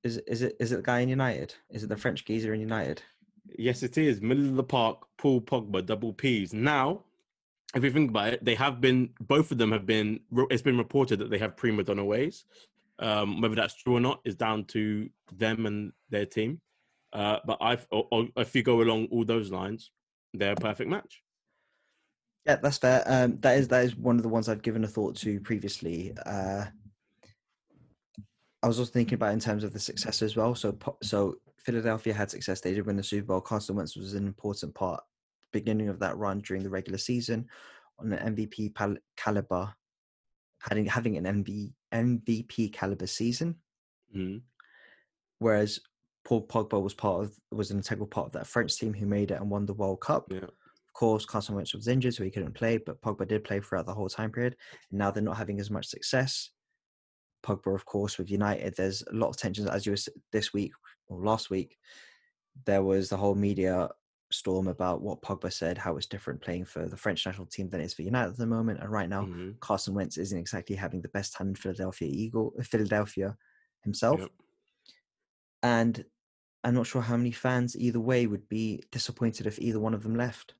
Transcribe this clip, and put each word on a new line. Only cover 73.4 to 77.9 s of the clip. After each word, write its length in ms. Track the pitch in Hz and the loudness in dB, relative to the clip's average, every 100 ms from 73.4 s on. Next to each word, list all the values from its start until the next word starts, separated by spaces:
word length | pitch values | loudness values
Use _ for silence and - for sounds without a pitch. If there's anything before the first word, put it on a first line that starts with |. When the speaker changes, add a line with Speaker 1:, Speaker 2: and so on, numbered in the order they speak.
| _ _ _ _ | _ _ _ _
Speaker 1:
himself. 400 | 104 104 117 160 | -8 0 2 2
Speaker 2:
Yep. 100 | 95 _ _ _ _ _ _ _ _ _ _ _ _ _ | -2 _ _ _ _ _ _ _ _ _ _ _ _ _
Speaker 1:
And 400 | 123 117 117 113 - _ _ _ _ _ | 2 4 4 0 -8 _ _ _ _ _
I'm 100 | 120 123 | 0 2
not 120 | 117 | 2
sure 140 | 131 | -2
how 160 | 113 120 | 0 0
many 140 | 120 | 0
fans 460 | 113 127 127 123 - | 0 0 2 0 0
either 220 | 120 | 0